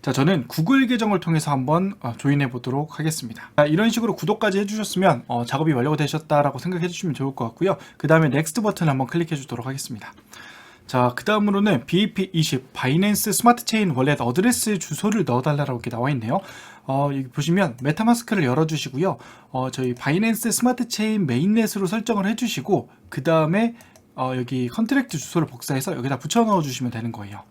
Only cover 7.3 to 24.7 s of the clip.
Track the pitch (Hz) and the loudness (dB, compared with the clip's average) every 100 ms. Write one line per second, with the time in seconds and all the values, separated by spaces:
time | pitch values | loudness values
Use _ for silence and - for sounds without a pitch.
7.3 | 135 117 - 185 175 - - 147 160 156 | -4 -6 -2 -2 -2 -8 -6 4 6 6
8.3 | 135 160 240 214 202 160 131 127 170 165 | 2 0 0 -2 0 0 0 -2 -2 -2
9.3 | 151 127 120 120 135 - 107 - - _ | -4 -6 -8 -8 -8 -10 -12 -14 -20 _
10.3 | - - - - - - 127 123 120 - | -20 -20 -20 -20 -20 -2 2 2 0 0
11.3 | 214 208 196 208 127 - 175 214 - 190 | 2 2 4 4 2 2 0 0 -2 -2
12.3 | 165 151 131 - - 127 156 202 202 214 | 0 0 -2 -6 -4 0 2 2 0 0
13.3 | 190 240 240 - 220 196 127 135 143 120 | 4 4 4 0 0 0 2 2 2 0
14.3 | 123 233 240 220 202 - 151 208 214 139 | 2 2 2 0 -2 -4 -4 0 0 2
15.3 | 123 139 147 135 120 120 117 131 139 107 | 0 2 0 -2 -4 -6 -2 -2 -2 -2
16.3 | 175 - - - - - 135 143 139 131 | -4 -4 -20 -20 -16 -4 -2 0 -2 -6
17.3 | - 147 185 175 117 131 156 226 233 - | -4 0 2 0 -2 -4 0 2 2 0
18.3 | 202 131 131 160 156 127 127 185 131 - | 0 2 2 0 -2 -4 -2 -2 -2 -12
19.3 | - - 131 131 131 127 123 135 170 226 | -20 -10 -6 -6 -4 -4 -2 0 2 2
20.3 | 220 233 214 240 247 240 - 214 214 175 | 0 -2 2 2 0 -4 -2 0 0 0
21.3 | 120 185 220 214 208 185 220 214 208 196 | 2 2 2 2 0 -2 -2 -2 0 0
22.3 | 233 240 - 160 170 - _ - - 147 | -2 -4 -4 0 0 0 _ -10 -4 2
23.3 | 160 156 196 233 233 - - _ - 131 | 4 4 2 0 -2 -20 -20 _ -6 -4
24.3 | 127 123 131 123 | -2 -2 -2 -2